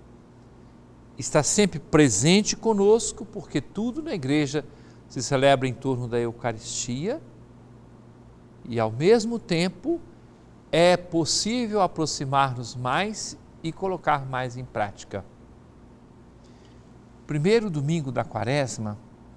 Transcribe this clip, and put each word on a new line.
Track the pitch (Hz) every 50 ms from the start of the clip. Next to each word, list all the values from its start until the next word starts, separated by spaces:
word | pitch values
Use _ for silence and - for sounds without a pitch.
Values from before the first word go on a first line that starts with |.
| - - - - - - - - - - - - - - - - - - - - - - - -
está | 120 - - 156
sempre | 143 - - - 208 196 - 151
presente | - - - 151 151 135 107 110 127 160 185 208 208 - -
conosco, | - - 226 220 196 196 202 220 233 226 - - - 226
porque | - - 202 - - - 151
tudo | - - - 196 220 247 226 320 302
na | 330 269
igreja | 180 131 131 147 151 151 131 139 151 131 - - - - - - - - -
se | - 135 117
celebra | - 143 131 135 139 139 131 131 131
em | 120
torno | - - 135 131 120 123 117
da | 117 120
Eucaristia | 120 117 117 120 - 120 113 107 - - - - - - 120 131 160 208 277 320 - - - - - - - - - - - - - - - - - - - - - - - - - - - - -
e, | - 117 117
ao | 110 110
mesmo | 113 123 156 190 226 240 202 233 233 226
tempo, | - - 175 160 175 185 - - - 285 339 330 - - - - - - - - - - - - - -
é | - 156 170 180 180
possível | 175 175 - 160 165 160 - - - - 208 233 254 240 208 214 208
aproximar-nos | 185 170 - - 156 147 - - 151 131 139 139 139 135 123 123 120 117 -
mais | 123 123 127 131 165 196 214 214 - - - - - - - - - -
e | 160
colocar | 156 - 190 190 185 165 - 156 147 139 135 135
mais | 131 127 127 127 120 131
em | 127
prática. | - - 110 104 101 104 - - - - 98 92 - - - - - - - - - - - - - - - - - - - - - - - - - - - - - - - - - - - - - - - -
Primeiro | - 151 151 147 190 220 233 214 208
domingo | 160 151 135 151 170 170 139 135
da | 120 120 -
Quaresma, | - - 110 101 117 139 147 135 120 - - 110 107 107 107 - - - - - - -